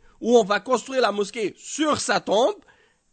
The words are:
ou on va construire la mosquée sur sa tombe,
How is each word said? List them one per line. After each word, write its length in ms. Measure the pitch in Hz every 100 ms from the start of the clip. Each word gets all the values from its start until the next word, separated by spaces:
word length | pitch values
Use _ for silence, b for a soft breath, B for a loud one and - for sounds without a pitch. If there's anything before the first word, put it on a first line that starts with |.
| b b
ou 180 | 214 240
on 60 |
va 160 | 190 202
construire 400 | 196 247 - 262
la 100 | 226
mosquée 420 | 202 196 247 196 -
sur 440 | - - 302 233
sa 200 | - 214
tombe, 340 | - 196 277 415 b b b b _